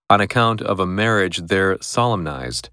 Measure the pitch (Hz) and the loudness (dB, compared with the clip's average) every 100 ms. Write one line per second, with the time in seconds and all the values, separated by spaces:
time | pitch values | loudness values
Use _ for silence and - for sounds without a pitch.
0 | - 101 98 123 113 110 104 95 90 95 | 2 2 2 2 2 0 -2 -2 -2 0
1 | 113 107 92 87 82 98 95 95 - - | 0 2 0 -2 -2 0 2 0 -4 0
2 | 120 101 78 67 62 62 - | 0 0 -4 -6 -8 -8 -12